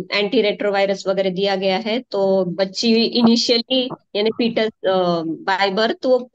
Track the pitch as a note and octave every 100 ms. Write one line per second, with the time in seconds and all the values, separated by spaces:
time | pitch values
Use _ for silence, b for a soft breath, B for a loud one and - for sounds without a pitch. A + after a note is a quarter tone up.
0 | F#3 G3+ G3+ A#3 G#3 G3+ G#3 G3 G3 F#3+
1 | F#3+ F#3+ F#3+ F3+ G3+ G3 F#3+ F#3 A3 A#3+
2 | - G3+ G3 F#3+ F3+ E3 G3 - A#3 A3+
3 | A3+ A#3+ A#3 A#3 - A#3+ - C4 B3+ -
4 | _ G3+ A3 A3 A#3 A#3 A3 - - F#3+
5 | F3+ E3+ D#3+ D#3 - F#3+ G3+ F#3+ A3+ -
6 | C4 B3+ B3